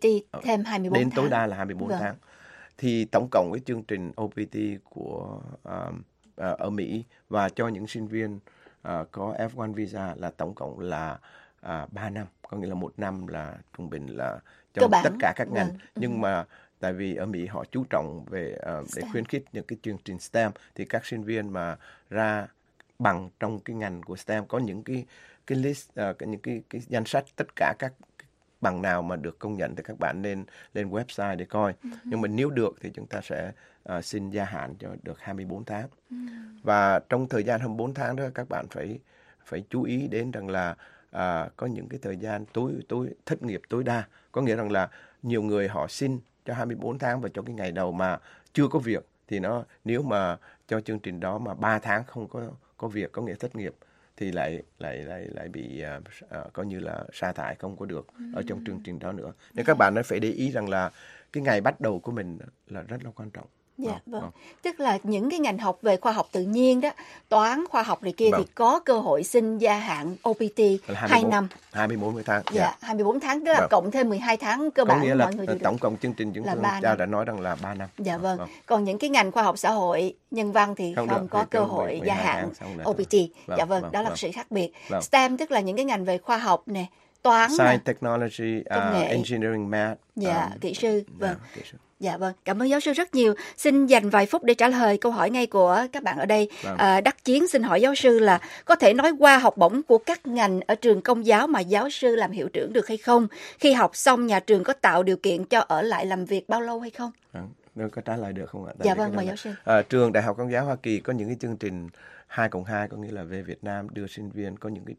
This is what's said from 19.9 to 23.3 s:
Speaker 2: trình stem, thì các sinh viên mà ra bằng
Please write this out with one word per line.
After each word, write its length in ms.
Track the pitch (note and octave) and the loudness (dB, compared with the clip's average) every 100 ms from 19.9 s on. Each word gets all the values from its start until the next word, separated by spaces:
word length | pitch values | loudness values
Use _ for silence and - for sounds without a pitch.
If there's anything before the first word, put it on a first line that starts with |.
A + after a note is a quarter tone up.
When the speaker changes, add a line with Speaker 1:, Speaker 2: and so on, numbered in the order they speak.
| G2 - | -10 -10
Speaker 2:
trình 140 | F2+ | -14
stem, 320 | - A#2 G#2+ - _ - | -4 0 0 -4 _ -12
thì 100 | - | -6
các 200 | A2+ - | -6 -6
sinh 180 | A2+ | -8
viên 300 | G#2 A2+ G#2 | -4 -6 -4
mà 240 | F#2 E2+ D#2 - - - | -6 -6 -8 -16 -20 -8
ra 380 | G#2 A2 G#2 G2+ _ _ _ _ - | -2 -2 -2 -8 _ _ _ _ -2
bằng 300 | G#2+ F#2 F#2 | 0 0 -4